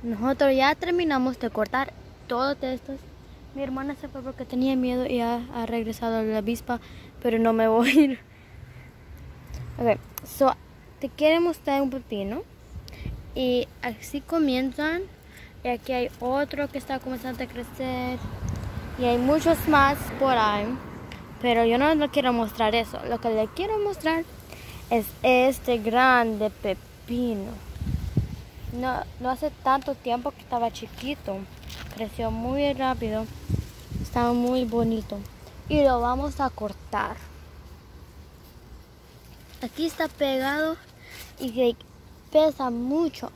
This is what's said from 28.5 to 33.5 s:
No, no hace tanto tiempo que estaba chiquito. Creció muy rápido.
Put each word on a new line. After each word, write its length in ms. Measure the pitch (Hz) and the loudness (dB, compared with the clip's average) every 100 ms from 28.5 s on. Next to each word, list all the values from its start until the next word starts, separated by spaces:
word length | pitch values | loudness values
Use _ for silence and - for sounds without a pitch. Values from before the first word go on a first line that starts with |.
| - - | -14 -10
No, 300 | 240 254 247 - - | -4 -2 -2 -6 -6
no 120 | 247 | -4
hace 180 | 262 302 - | -2 -2 -2
tanto 320 | - 269 269 277 | 2 2 2 -6
tiempo 360 | 247 240 262 | -2 -2 -2
que 100 | - | -8
estaba 280 | - 240 233 | -6 -2 -2
chiquito. 680 | - 220 - 254 294 - 196 196 - - - - - | -4 -12 -8 -6 -6 -6 -8 -8 -14 -14 -12 -12 -8
Creció 340 | 220 - 226 | -8 -4 -2
muy 420 | 220 240 269 285 | -2 -2 2 2
rápido. 520 | 262 262 254 226 214 220 - - | 2 0 0 -2 -2 -4 -10 -4